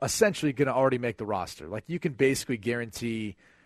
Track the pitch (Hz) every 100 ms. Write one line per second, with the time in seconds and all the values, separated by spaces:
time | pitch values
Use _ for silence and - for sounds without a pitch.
0 | 131 - 214 - 151 123 135 123 135 123
1 | 120 107 107 98 85 - 76 107 - 170
2 | 165 139 135 131 - 120 113 120 117 -
3 | 120 113 107 - _ _